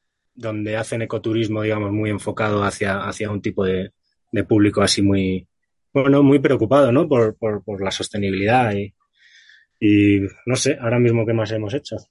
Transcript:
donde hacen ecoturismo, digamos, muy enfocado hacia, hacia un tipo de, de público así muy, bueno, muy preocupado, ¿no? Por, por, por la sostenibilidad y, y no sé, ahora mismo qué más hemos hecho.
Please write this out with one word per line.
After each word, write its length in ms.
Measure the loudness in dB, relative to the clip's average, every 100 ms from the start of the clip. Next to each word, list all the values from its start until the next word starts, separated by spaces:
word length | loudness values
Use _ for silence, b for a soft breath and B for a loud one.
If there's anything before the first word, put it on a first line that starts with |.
| _ _ _
donde 420 | -12 -8 -6 -4 -4
hacen 240 | -4 -6
ecoturismo, 600 | -4 -4 -2 -2 -2 -2
digamos, 300 | -2 -2 -2
muy 180 | -2 -2
enfocado 540 | -4 -6 -4 -2 0
hacia, 420 | -2 -2 -4 -4 -6
hacia 240 | -8 -6
un 120 | -6
tipo 220 | -6 -4
de, 280 | -2 -2 -6 _ _ _ _
de 120 | -6
público 380 | 0 4 4 2
así 200 | 0 2
muy, 460 | 2 2 0 -4 -8 _ _ _ _
bueno, 300 | 0 2 4
muy 160 | 6 4
preocupado, 520 | 4 0 2 4 4
¿no? 160 | 4 2
Por, 300 | 2 2 0
por, 260 | -4 -4
por 180 | -8 -6
la 100 | -6
sostenibilidad 800 | -6 -8 -4 -4 -2 0 2 2
y, 200 | -2 -6 -14 _ b b b b b b _
y 420 | 2 4 4 2 0 -6 -4
no 100 | -2
sé, 220 | -2 -2
ahora 200 | 0 2
mismo 260 | 2 2 0
qué 80 |
más 180 | -2 -2
hemos 220 | -4 -6
hecho. 220 | -8 -8 -14 -10